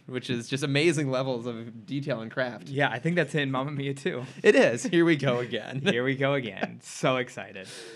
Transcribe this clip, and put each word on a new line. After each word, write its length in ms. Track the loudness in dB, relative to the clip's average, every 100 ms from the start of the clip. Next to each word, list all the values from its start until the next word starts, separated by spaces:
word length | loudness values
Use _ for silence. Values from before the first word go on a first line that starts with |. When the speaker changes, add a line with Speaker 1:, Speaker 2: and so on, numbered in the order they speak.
| -10
Speaker 1:
which 220 | -8 -2
is 200 | -4 -2
just 160 | -2
amazing 460 | 0 4 4 4 2
levels 360 | 0 0 -2 -4
of 400 | -8 -10 -14 -8
detail 340 | -6 -4 -4
and 100 | -4
craft. 380 | -4 -4 -6 -6
Speaker 2:
Yeah, 200 | 0 0
I 80 | 0
think 160 | 0
that's 200 | 0 0 0
in 140 | 0
Mamma 180 | 0 -2
Mia 240 | -4 -4
too. 300 | -4 -4 -4 -8 2
Speaker 1:
It 140 | 6 8
is. 260 | 6 4
Here 220 | 2 4
we 100 | 6
go 240 | 6 2 0
again. 420 | 0 -4 -6 -2
<laughs> 40 |
Speaker 2:
Here 180 | 0 2
we 140 | 0 2
go 160 | 2
again. 460 | 0 -2 -4 -6 -8
So 340 | -16 -2 2 2
excited. 520 | -2 -8 -12 -12 -14 -14 -14